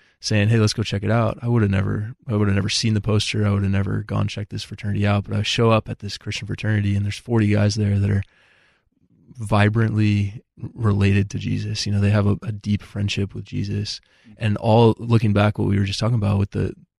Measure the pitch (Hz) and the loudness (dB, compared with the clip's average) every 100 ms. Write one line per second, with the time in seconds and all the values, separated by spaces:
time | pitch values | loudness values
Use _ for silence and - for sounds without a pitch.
0 | _ _ - 107 104 113 107 - 107 101 | _ _ -4 0 2 2 2 0 -6 -4
1 | 101 113 110 - 117 117 101 95 98 104 | -2 0 0 -4 -2 0 2 0 -2 -4
2 | 107 131 - 104 104 98 98 - 117 107 | -6 -10 -4 0 0 0 -2 -2 0 -2
3 | 104 104 - 110 104 101 98 98 98 104 | 0 0 0 -2 0 0 0 0 -2 -4
4 | 101 104 101 - 110 107 - 107 104 101 | -4 -4 -4 -6 -10 -10 -12 -10 -6 -2
5 | 101 104 101 104 101 - 113 110 - 107 | 0 0 -2 -4 -2 2 2 2 0 -8
6 | 101 - - - 101 101 107 107 101 98 | -10 -10 -10 -10 -8 -6 -2 0 2 0
7 | 101 - - 113 104 104 104 107 101 101 | -2 -6 -2 2 4 4 2 2 0 2
8 | 101 101 - _ _ _ _ _ _ _ | 2 0 -2 _ _ _ _ _ _ _
9 | _ _ - - 104 107 104 110 113 107 | _ _ -20 -12 -2 2 4 4 2 2
10 | 107 104 101 104 - - 123 - 113 101 | 2 2 0 -6 -18 -16 -14 -2 0 4
11 | 101 101 101 98 101 101 107 107 104 101 | 4 4 2 -4 -4 -4 -4 -4 -2 0
12 | 101 104 101 101 - 104 104 104 - 101 | 2 4 2 0 -4 -6 -2 -4 -4 -6
13 | 101 - 98 104 101 101 101 101 104 - | -4 -2 -4 -6 -8 -6 -4 -4 -6 -10
14 | _ _ - - 107 104 113 110 113 110 | _ _ -20 -6 -4 -2 4 6 6 4
15 | 117 117 110 104 104 107 101 101 98 98 | 2 2 4 4 2 2 0 0 0 -2
16 | 110 120 101 101 101 101 98 - - | -2 0 0 0 -2 -2 -6 -8 -20